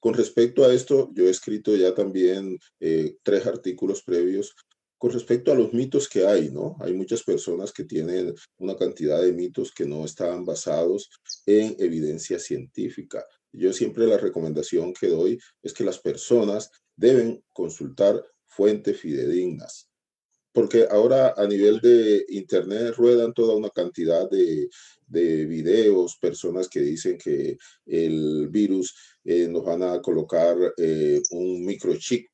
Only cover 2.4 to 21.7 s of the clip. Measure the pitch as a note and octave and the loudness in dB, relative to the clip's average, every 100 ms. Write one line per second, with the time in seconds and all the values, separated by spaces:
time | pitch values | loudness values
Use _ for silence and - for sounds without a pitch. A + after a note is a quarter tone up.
2.4 | G2 F2+ _ _ E2 D#2+ D#2 - - G2 | -6 -10 _ _ -2 -2 -2 -6 -2 0
3.4 | - F2+ F#2 F2+ F#2+ G2+ - F2 F2+ F#2+ | 0 -6 -8 -6 -4 -6 -4 -2 0 -2
4.4 | G2+ _ _ _ _ _ A#2+ A#2+ - A#2+ | -8 _ _ _ _ _ -4 -4 -2 -2
5.4 | B2+ C3+ A2 A#2 C3 - - - F#2+ G2+ | 2 2 2 0 -2 -2 -2 0 2 2
6.4 | D2+ C#2 D#3 F3 F2+ F#2 F#2+ A2+ - F2+ | 0 -6 -8 -8 -6 -6 -4 -6 -2 -4
7.4 | - E2+ G2+ - F#2 D#2+ D#2+ F2+ F2+ - | -2 -6 -8 -12 -8 -6 -4 -4 -6 -8
8.4 | - _ F#2+ F#2+ - - D2+ D2+ F2+ F2 | -18 _ -10 -4 -6 -4 -2 2 2 0
9.4 | F2+ - - - D2+ D2+ D2+ - F2 F2+ | -4 -6 -8 -6 -6 -6 -8 -6 -6 -6
10.4 | F2+ D2 - D#2 E2+ G2+ - _ _ - | -8 -8 -4 -2 0 -2 -6 _ _ -12
11.4 | - G#2 A2 - F#2 E2 D2+ D#2 - F2+ | 2 2 2 -2 -4 -2 -4 -6 -8 -8
12.4 | - C#2+ C2 - - - - - - _ | -6 -10 -10 -8 -8 -8 -14 -14 -14 _
13.4 | _ - F#2 F#2+ G#2+ G#2+ A2+ G#2 G2+ F2 | _ -2 -2 0 -4 0 2 2 0 -4
14.4 | D#2+ D2+ - F2 F2 F#2 G2 E2 F2+ A#2+ | -4 -4 -2 -2 -4 -4 -2 0 0 -2
15.4 | _ _ - - G2+ F#2+ - - - A#2+ | _ _ -16 -6 -6 -4 -6 -6 0 2
16.4 | G#2 F2 - _ _ _ A2+ C3 A#2 F#2 | 2 -4 -8 _ _ _ 4 4 2 -6
17.4 | _ - E2+ - C#2+ C2 G2 A2+ - _ | _ -8 -8 -8 -14 0 2 2 -4 _
18.4 | _ - G2+ G#2 G2+ G2 E2 C#2 B1 F2 | _ 0 2 2 -2 -4 -4 -4 -2 -2
19.4 | F2+ D#2+ - - _ _ _ _ _ _ | -2 -6 -14 -20 _ _ _ _ _ _
20.4 | _ - G#2+ A#2+ G#2+ G#2 A#2+ C3 C3 - | _ 0 2 4 4 4 4 4 4 2
21.4 | G#2 G2+ G#2 | 0 4 4